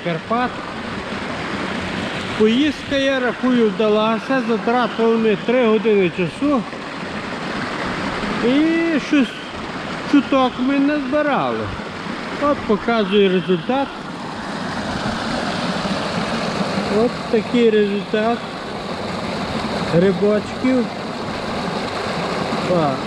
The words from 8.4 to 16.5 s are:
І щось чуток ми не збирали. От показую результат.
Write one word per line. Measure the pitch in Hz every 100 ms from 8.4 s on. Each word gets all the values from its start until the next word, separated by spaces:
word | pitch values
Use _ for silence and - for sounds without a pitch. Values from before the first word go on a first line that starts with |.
| 220
І | 269 320 330 330 302 -
щось | 294 226 - - - - - - - -
чуток | 285 - 269 254 -
ми | 254 277
не | 277 302
збирали. | 262 302 294 247 135 113 104 - - - - - - -
От | 285 285
показую | - 202 - 233 196 208 196
результат. | 185 170 180 160 262 277 - - - - - - - - - - - - - - - - - - - - - - - - - -